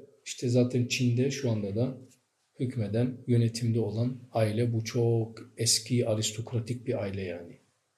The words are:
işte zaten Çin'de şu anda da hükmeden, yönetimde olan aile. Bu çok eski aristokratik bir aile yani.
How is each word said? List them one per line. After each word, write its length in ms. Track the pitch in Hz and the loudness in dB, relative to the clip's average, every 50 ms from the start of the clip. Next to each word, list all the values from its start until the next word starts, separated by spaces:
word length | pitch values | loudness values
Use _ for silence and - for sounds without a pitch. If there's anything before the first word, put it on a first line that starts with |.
| - - _ _ _ | -14 -18 _ _ _
işte 240 | - - - 143 123 | -12 -10 -4 -2 2
zaten 380 | 120 123 123 123 - 123 117 - | 4 4 4 4 4 0 0 0
Çin'de 440 | - 135 127 120 117 123 131 143 | 0 2 2 2 4 4 2 0
şu 200 | 143 - - 117 | 0 0 0 0
anda 240 | 110 107 101 98 98 | 0 0 -2 -2 0
da 220 | 113 127 143 143 - - - - _ _ _ _ _ _ _ _ - | 0 0 -2 -2 -8 -14 -20 -20 _ _ _ _ _ _ _ _ -4
hükmeden, 580 | 135 120 - 120 101 98 101 117 123 - - - - - | -4 -4 -2 -2 -2 0 0 0 0 0 -2 -6 0 2
yönetimde 520 | 120 117 117 113 - - 120 110 110 117 | 4 4 4 4 2 0 0 2 2 2
olan 380 | 110 104 104 110 123 127 123 - - - | 0 0 0 0 -2 -2 -2 -6 -12 -4
aile. 420 | - 117 110 104 104 113 120 113 113 | 0 2 2 2 2 0 0 2 0
Bu 100 | 113 110 | -2 -2
çok 680 | - - 123 117 117 117 113 110 - - - - - - - | -2 0 2 2 4 2 2 0 -2 -6 -16 -18 -18 -6 -2
eski 500 | 113 113 - - - - 123 120 113 113 | 0 0 0 0 0 0 0 2 2 2
aristokratik 800 | 107 107 110 - - 117 117 - 123 110 110 - 120 - - 131 | 0 0 0 -4 -4 -6 -10 -4 -4 -4 -4 -4 -6 -6 -4 -4
bir 140 | 107 101 | -4 -2
aile 200 | 104 98 95 101 | -4 -4 -6 -6
yani. 380 | 98 87 85 87 85 82 71 - _ _ _ _ _ _ _ | -6 -6 -8 -8 -10 -14 -18 -20 _ _ _ _ _ _ _